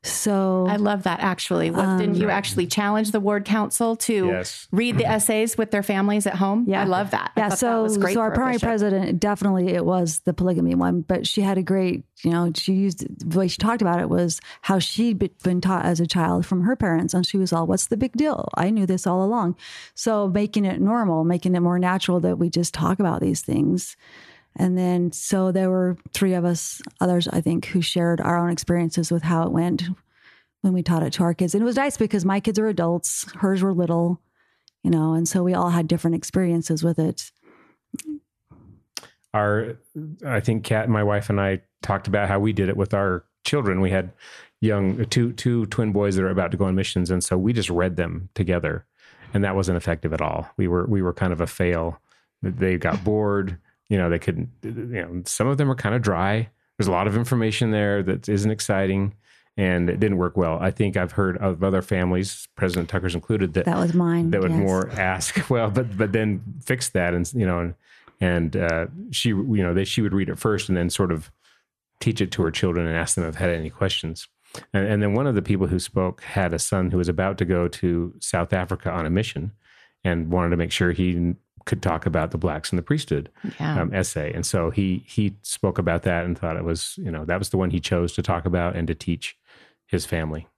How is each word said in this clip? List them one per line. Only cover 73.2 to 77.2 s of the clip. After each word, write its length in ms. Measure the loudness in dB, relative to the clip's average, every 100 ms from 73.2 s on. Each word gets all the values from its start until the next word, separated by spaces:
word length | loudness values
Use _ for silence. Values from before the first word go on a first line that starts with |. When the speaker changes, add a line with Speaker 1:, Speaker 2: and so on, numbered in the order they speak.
| -2
Speaker 3:
if 100 | -2
they 40 |
had 100 | -2
any 180 | -2 -6
questions. 580 | -4 -2 -2 -6 -10 -16 _ _ -20 -4
And, 140 | -2 2
and 160 | 2
then 100 | 2
one 140 | 2 2
of 80 | 0
the 80 |
people 240 | 0 0 2
who 100 | -2
spoke 460 | -2 -2 -2 -4
had 300 | -6 -2 0
a 60 | -2
son 300 | -2 0 0
who 80 | 0
was 100 | 0
about 300 | 0